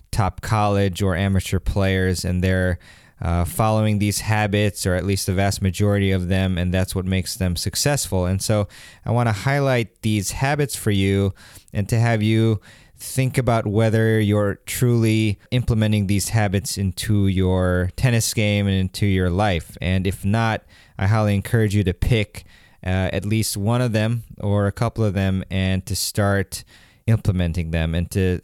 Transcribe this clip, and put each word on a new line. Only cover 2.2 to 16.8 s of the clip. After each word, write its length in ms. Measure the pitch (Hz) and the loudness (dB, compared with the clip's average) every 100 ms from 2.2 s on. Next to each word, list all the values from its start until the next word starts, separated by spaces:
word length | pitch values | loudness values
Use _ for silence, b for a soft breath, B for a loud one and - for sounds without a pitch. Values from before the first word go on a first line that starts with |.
and 180 | 92 90 | -2 0
they're, 340 | 92 92 92 87 B B B B | 2 2 0 -2 B B B B
uh, 220 | 82 85 | -2 0
following 560 | 85 - 110 110 107 104 | -2 0 0 2 2 0
these 200 | 104 98 | 0 -2
habits, 640 | - 107 107 104 104 - | -2 0 2 2 0 0
or 100 | 98 | -2
at 100 | 90 | 0
least 220 | 90 98 - | 0 -2 -2
the 60 | |
vast 300 | 92 98 - | 0 0 0
majority 480 | 98 87 104 101 98 | -2 0 0 2 2
of 160 | 95 87 | 0 0
them, 320 | 95 95 90 | 0 0 0
and 160 | 90 | 0
that's 180 | 92 92 | 0 -2
what 120 | 98 | -2
makes 320 | 92 92 87 - | -2 -2 -2 -4
them 180 | 92 | -2
successful. 720 | 87 - - 143 147 - 95 90 | -2 -4 -2 -2 -2 -2 -2 0
And 160 | 95 | -2
so 240 | - 107 101 B B B | 0 0 0 B B B
I 80 | - | -4
wanna 180 | 117 117 | 0 0
highlight 720 | 101 135 143 139 123 110 _ | 0 -2 0 0 0 -2 _
these 300 | 113 107 95 | -2 -2 -2
habits 420 | - 135 147 143 | -2 -2 0 -2
for 160 | - - | -2 -2
you 440 | 101 95 98 98 - B B B | 2 2 2 0 -2 B B B
and 160 | - 98 | -6 -2
to 120 | 117 | 0
have 200 | 117 113 | 2 2
you 400 | 107 110 113 107 B B B - | 2 2 2 0 B B B -18
think 420 | - - 131 131 | -8 -2 0 0
about 280 | 123 113 107 | 2 0 2
whether 520 | 101 113 110 110 110 | 2 2 4 2 2
you're 380 | 104 104 101 - - | 2 2 2 -2 -8
truly 720 | - 123 120 113 110 110 98 b | -2 2 2 2 2 2 -2 b
implementing 560 | 123 117 113 107 107 98 | -2 0 2 2 2 2
these 220 | 101 - | 0 0
habits 460 | 117 104 98 - | 0 2 0 -2
into 520 | - | -2